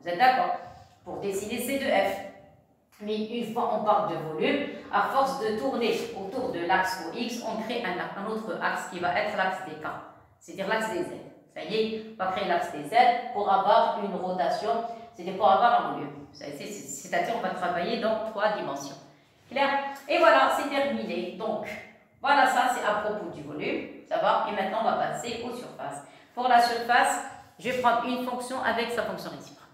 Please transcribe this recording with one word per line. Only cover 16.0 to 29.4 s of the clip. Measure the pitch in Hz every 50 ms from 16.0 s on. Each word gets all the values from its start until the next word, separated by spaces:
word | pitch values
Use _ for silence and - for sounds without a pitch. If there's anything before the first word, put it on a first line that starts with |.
| 147 143 - - - -
Ça, | - - - - -
c'est, | - 202
c'est, | - - - -
c'est-à-dire | - - - - 170 180 170 - - 226
on | -
va | - 185
travailler | 175 - 180 170 180 175 185 214 240 214
dans | 208 - 165 - 220 220
trois | - 196 208 214 208
dimensions. | 196 180 151 139 143 143 143 - - - - - _ _ _ _ _ _ -
Clair ? | 240 269 277 277 277 277 277 - - - - -
Et | 311 349
voilà, | 330 320 311 269 269 277 -
c'est | - 285 285
terminé. | 285 277 277 - 220 220 - 180 170 170 180 180 -
Donc, | 185 220 214 214 208 - - - - - - - - _ _ _ _
voilà, | - 269 285 277 262
ça | - - 247 247 247
c'est | 247 240 233 214
à | 208 208
propos | 214 208 - - 165 - -
du | 151
volume. | 147 147 151 160 196 - - - - - - - - -
Ça | - -
va ? | 190 202 - - - 202
Et |
maintenant, | 202 202 196 185 185 170
on | 170
va | 151
passer | - - - - - - - 240 226 - -
aux | 247
surfaces. | 233 - - - - - 135 143 - - - - - - - _ _
Pour | - 220
la | 254 240 240
surface, | 233 233 233 226 226 - 240 254 285 - - - - - - - - - _ -
je | - 233
vais | 254 247
prendre | 247 240 233 240 240
une | 254 247 247 254
fonction | 247 247 254 247 - 254 262
avec | - 220 226 226 233 226
sa | 240 226
fonction | 202 - 190 170 160 165
réciproque. | 151 139